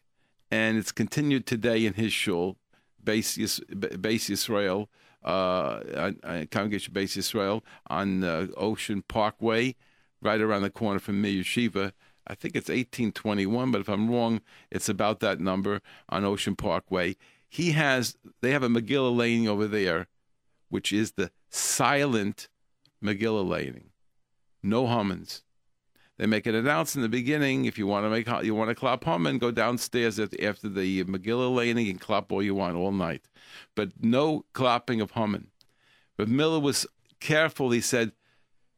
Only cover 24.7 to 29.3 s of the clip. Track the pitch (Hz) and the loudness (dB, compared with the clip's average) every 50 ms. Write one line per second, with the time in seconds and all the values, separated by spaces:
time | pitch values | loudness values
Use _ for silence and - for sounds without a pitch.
24.7 | 107 120 131 117 120 117 104 98 90 87 82 - - - _ _ _ _ _ _ | 0 2 2 2 2 2 0 0 -2 -4 -8 -14 -14 -16 _ _ _ _ _ _
25.7 | _ _ _ _ _ _ _ _ _ - - 107 110 107 104 120 107 110 113 139 | _ _ _ _ _ _ _ _ _ -2 0 2 2 2 2 0 0 2 2 2
26.7 | 147 160 160 - - 143 120 113 113 127 123 127 151 151 143 135 131 135 131 117 | 2 0 0 -2 -2 -2 -2 0 0 0 0 0 2 2 2 2 2 2 0 -2
27.7 | - - 104 95 104 101 104 107 110 117 113 117 120 80 69 107 110 107 110 110 | -2 0 0 0 0 2 0 0 0 0 0 -2 -2 -2 0 0 0 0 0 -2
28.7 | 117 - - 131 123 127 - 165 165 170 165 147 | -2 0 0 0 0 0 0 -2 0 0 0 0